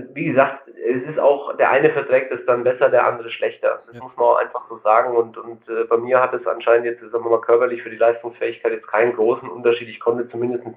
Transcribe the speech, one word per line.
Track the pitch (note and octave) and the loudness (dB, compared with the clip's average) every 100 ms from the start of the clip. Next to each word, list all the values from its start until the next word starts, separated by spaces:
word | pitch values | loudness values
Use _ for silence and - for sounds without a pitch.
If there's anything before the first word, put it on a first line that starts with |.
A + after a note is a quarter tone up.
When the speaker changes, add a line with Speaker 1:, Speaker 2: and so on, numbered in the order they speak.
| B2 C#3+ | -10 -8
Speaker 1:
wie | C3 | -2
gesagt, | B2+ C#3 - - | 2 2 -2 -16
es | - - B2+ C#3 | -6 -4 -4 -4
ist | - | 0
auch, | C3 C#3+ - - | 2 2 -2 0
der | B2 | 2
eine | G#2 D3+ | 4 2
verträgt | D3+ C3 B2+ C3 | 0 0 0 0
es | B2+ - | -4 -2
dann | A#2+ A#2+ | 0 0
besser, | B2 C3+ | 2 2
der | A#2+ G#2+ | 4 2
andere | A#2+ A2+ | -2 -8
schlechter. | - A2+ - G#2+ - - | -6 -6 -4 -4 -4 -8
Das | A#2+ | -20
Speaker 2:
Ja. | |
Speaker 1:
muss | B2+ - | -14 0
man | A#2+ | 2
auch | A#2 | 2
einfach | - B2 - | 0 -6 -12
so | A2 | -4
sagen. | G#2 A2+ B2+ A#2+ | 2 2 4 0
Und, | A2+ A2+ | 0 -4
und, | A2 A#2 - | -16 -16 -8
äh, | A2+ A2+ | -6 0
bei | A#2 | 0
mir | A#2+ B2+ | 2 2
hat | B2+ B2 | 2 -2
es | - | -4
anscheinend | - A#2+ A#2 A#2 | -2 2 2 2
jetzt, | A#2+ | -6
sagen | A2 A#2 A#2 | -6 -6 0
wir | |
mal, | A2+ | 0
körperlich | - A#2+ B2 A#2+ A2+ | 2 2 2 -2 -10
für | |
die | A2 | 0
Leistungsfähigkeit | A2+ A#2 A#2+ A#2 A#2 A#2 A#2 | 2 2 -4 -6 -6 -4 -4
jetzt | A2 - | -4 -2
keinen | G#2 A#2+ A2+ | 2 2 2
großen | A2 - C3 | 0 0 -4
Unterschied. | A#2+ A#2+ A#2 A#2 | -2 0 0 -2
Ich | A2 | -6
konnte | - A#2+ A#2 | -2 -2 -4
zumindest | A#2 B2 B2 A2+ | -4 -4 -4 -8